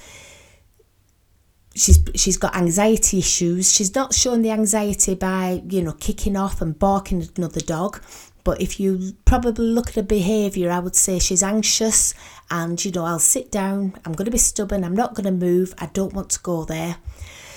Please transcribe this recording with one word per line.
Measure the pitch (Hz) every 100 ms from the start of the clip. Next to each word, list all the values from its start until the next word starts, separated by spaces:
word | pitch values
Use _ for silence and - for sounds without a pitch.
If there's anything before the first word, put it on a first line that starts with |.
| - - - - - _ _ _ _ _ _ _ _ _ _ _ _
she's, | - - - -
she's | - - 180
got | -
anxiety | 185 175 170 214 214 - 190
issues. | 170 - 175 180 185
She's | - 196
not | 262 262
showing | - 254 240
the | 226
anxiety | 220 214 214 208 196 - 190
by, | 190 190 185 180 175
you | 190
know, | 165
kicking | 151 - 214 - 196
off | 196 -
and | 165 156
barking | 196 196 196 180
at | 160 -
another | 170 160
dog. | - 160 185 - - - - -
But | - 156
if | 190 -
you | 196 190 185 -
probably | - 254 240 226 226
look | 226 233
at | -
her |
behaviour, | 196 214 180 220 202 190 175
I | 175
would | 180
say | - - 185
she's | - 185
anxious | 196 220 214 - 220 - - - - - -
and, | 170 165 170
you | 202
know, | 180
"I'll | 165 165
sit | - 262 254
down, | 208 190 202 196 -
I'm | -
gonna | 156 202
be | 240
stubborn, | - - 196 202
I'm | 175
not | 190 - 226
gonna | 196
move, | 185 180 180 185 -
I | 170
don't | - 190
want | 196 185
to | -
go | - 170
there." | 160 160 165 170 - - - - -